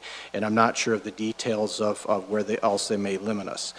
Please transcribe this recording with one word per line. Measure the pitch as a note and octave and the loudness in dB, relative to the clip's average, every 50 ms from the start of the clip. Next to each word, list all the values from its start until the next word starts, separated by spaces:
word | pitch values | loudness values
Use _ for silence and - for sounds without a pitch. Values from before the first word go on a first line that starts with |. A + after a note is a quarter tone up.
| - - - - - - - | -10 -14 -14 -14 -12 -6 -4
And | G2+ G#2 | -2 0
I'm | G#2+ G#2+ | 2 4
not | A2+ A2+ A#2 - - | 6 6 6 4 2
sure | - B2 A2+ | 0 2 2
of | G#2 F#2+ | 0 0
the | A2 | -4
details | F#2 - A2 A2 A2 - - B2+ A2 G#2+ G#2+ G#2 - - G#2+ | -6 -4 -2 -2 -2 -2 -2 -2 0 0 0 0 0 0 0
of, | G#2 G2+ - - | 0 0 0 0
of | - G#2+ G2 F2+ F#2+ | 0 0 0 0 0
where | G#2 G#2+ G2+ | 0 0 0
they, | G#2 G#2+ - - | 0 0 2 2
else | A2 G2+ G2+ - - | 2 2 2 0 0
they | A2 | 0
may | G2+ G2+ G2 G2 F#2 | 0 0 0 -2 -2
limit | G2 A2 A2 G2+ F#2+ | -2 -2 -2 -2 -4
us. | F2+ - - - - - | -6 -6 -6 -8 -8 -8